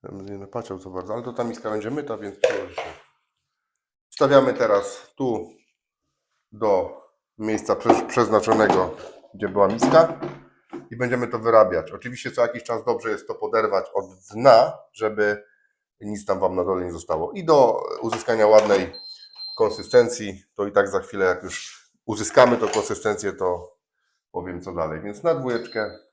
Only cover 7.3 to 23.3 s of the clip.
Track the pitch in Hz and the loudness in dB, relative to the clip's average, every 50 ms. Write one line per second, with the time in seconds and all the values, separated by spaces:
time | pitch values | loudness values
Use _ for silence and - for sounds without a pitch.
7.3 | _ - 107 107 110 - - - 104 - - 117 110 - - - - 127 117 107 | _ -8 -4 -4 -4 -4 0 -2 -2 -2 2 0 0 0 0 -2 0 0 2 4
8.3 | 110 107 - - 110 110 107 101 98 95 92 87 90 - - - - - _ - | 2 2 2 2 2 2 4 2 2 0 0 -2 -4 -12 -16 -20 -20 -20 _ -20
9.3 | _ 98 104 98 95 104 101 98 104 117 123 - - 165 165 165 - - - - | _ -8 -8 -4 2 2 2 2 2 0 0 4 6 6 4 4 0 -8 -12 -14
10.3 | - - - _ _ _ _ _ - - - - 117 117 123 123 127 123 123 113 | -14 -16 -20 _ _ _ _ _ -20 -20 -16 -16 -8 -6 -4 -2 -2 -2 -4 -4
11.3 | - 117 110 117 113 110 107 95 90 82 80 - - 98 - 123 123 - - 127 | -6 -4 0 6 6 6 6 6 2 -4 -6 -6 -14 -14 -14 -14 -14 -10 -10 -10
12.3 | 117 - 120 117 120 117 - - 117 110 107 123 117 117 - 113 107 - - - | -2 0 -2 0 -2 -8 -8 -6 -8 -6 -2 -4 -4 -4 -2 -6 -6 -6 -6 -10
13.3 | 110 - 110 107 113 113 107 104 98 98 92 - - 98 98 92 92 _ _ - | -10 -8 -6 -2 0 0 0 2 0 -2 -2 -2 -6 -6 -6 -6 -16 _ _ -16
14.3 | 101 107 120 135 120 113 127 - - - - _ _ - 113 107 104 104 104 104 | -10 4 6 8 8 8 8 4 0 -12 -18 _ _ -4 -4 -4 -2 0 0 0
15.3 | 104 101 - _ _ _ _ _ _ _ _ _ _ _ 104 104 104 101 104 - | -2 -4 -8 _ _ _ _ _ _ _ _ _ _ _ -10 -10 -10 -10 -4 -4
16.3 | 98 95 95 92 92 90 87 90 95 92 90 90 85 82 - _ 82 78 82 - | -4 -2 0 -2 0 -2 -2 0 -2 -2 -2 -6 -8 -10 -6 _ -6 -4 -4 -6
17.3 | - 202 175 160 160 143 131 117 - - - - - - - 113 110 113 - - | -8 -8 0 4 6 6 6 4 4 0 -4 -6 -8 -6 -6 -6 -6 -4 -2 -2
18.3 | 117 110 107 104 107 110 107 104 101 98 92 90 - - - - - - - _ | 2 4 6 8 8 8 8 8 2 2 2 -2 -8 -16 -20 -20 -20 -20 -20 _
19.3 | _ - - - - - 113 104 - 95 95 - - 123 120 113 - - 110 101 | _ -20 -20 -18 -2 0 0 0 0 -6 -10 4 4 4 4 4 0 -6 -8 -8
20.3 | 95 95 _ _ _ - 101 104 - 101 101 95 90 98 92 - - 101 95 92 | -10 -12 _ _ _ -6 -6 0 2 2 2 2 0 -4 -4 -4 -4 0 0 0
21.3 | 90 - - 90 - - - - - - _ _ _ _ _ - 107 104 107 - | 0 0 -6 -12 -12 -12 -14 -14 -18 -20 _ _ _ _ _ -8 -6 -4 -4 2
22.3 | - - 127 120 120 113 110 104 - 110 98 - 107 - - 110 104 - - 98 | 6 8 8 8 6 2 0 -2 0 -2 -2 -2 -6 -4 -2 -2 -2 -2 -4 -6